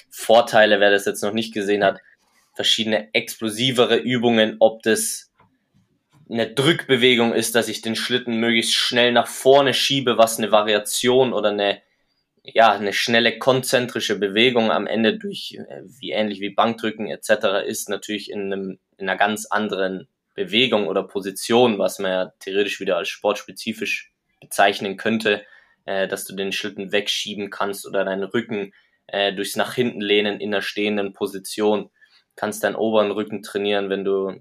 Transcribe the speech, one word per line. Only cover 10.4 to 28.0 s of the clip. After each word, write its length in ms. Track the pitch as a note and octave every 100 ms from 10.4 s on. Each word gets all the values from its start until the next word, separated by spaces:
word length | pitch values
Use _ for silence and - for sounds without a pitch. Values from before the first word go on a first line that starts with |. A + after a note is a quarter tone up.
| G#2+
Variation 800 | G#2+ A2 G#2 - - B2 B2+ B2+
oder 160 | G2+ G#2
eine, 320 | G#2 G2+ G2 _ _ _ _ _ _
ja, 280 | - G#2+ A2+
eine 220 | G2+ G2+
schnelle 440 | F#2 - A#2 A#2 A2+
konzentrische 800 | C3+ C3 B2+ B2+ B2 A2+ - G2
Bewegung 540 | G2+ G2+ B2+ A#2+ A2
am 160 | E2+ -
Ende 300 | A2 A2 -
durch, 400 | - - - G#2
äh, 240 | - - F#2+
wie 260 | - F2
ähnlich 280 | E2+ G#2+ F#2+
wie 100 | G2+
Bankdrücken 580 | G#2 A2+ A2+ A2 A2 G#2
et 160 | -
cetera 360 | - G#2+ G#2 G2
ist, 300 | - A2 -
natürlich 400 | G2 - G#2 -
in 240 | G#2 G2
einem, 260 | G2 F#2+ F2+ _ -
in 120 | F#2+
einer 80 | F#2
ganz 280 | G#2 G#2+ -
anderen 600 | G#2 G#2 F#2+ F#2+ F#2 - _ _
Bewegung 540 | - F#2 A2 B2+ G#2+ F2+
oder 160 | G2
Position, 760 | F#2+ G2+ F#2+ F#2 - A#2 A#2+ G2+
was 200 | F#2 -
man 120 | F#2+
ja 220 | F#2 F#2 -
theoretisch 400 | G2 G2 G2+ -
wieder 180 | F#2+ F2
als 120 | G2
sportspezifisch 1000 | - G#2 G2+ - - A2+ G#2+ G#2 - - _ _ _
bezeichnen 580 | - - G2+ G2+ G#2 F#2+
könnte, 460 | A2 A2 A2 G2+ - - _ _ -
äh, 220 | G2 F#2+
dass 180 | G2 -
du 100 | F#2+
den 160 | G2
Schlitten 400 | G2 G#2 G2+ F#2+
wegschieben 580 | G2+ G2+ - G#2+ G2+ G2+
kannst 360 | - G2+ G2 -
oder 200 | G2